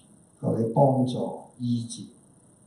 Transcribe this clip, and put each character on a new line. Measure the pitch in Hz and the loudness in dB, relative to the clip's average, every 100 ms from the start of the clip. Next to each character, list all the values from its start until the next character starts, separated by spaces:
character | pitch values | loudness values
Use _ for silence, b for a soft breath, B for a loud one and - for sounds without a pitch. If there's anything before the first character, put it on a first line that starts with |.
| _ - _ - | _ -20 _ -6
求 | 135 110 | -2 0
你 | 113 | 0
幫 | - 135 127 120 | 4 4 4 0
助 | 110 - - - - | 0 -6 -8 -16 -8
醫 | 120 117 113 | -2 -2 -4
治 | - - - _ _ _ _ | -12 -16 -20 _ _ _ _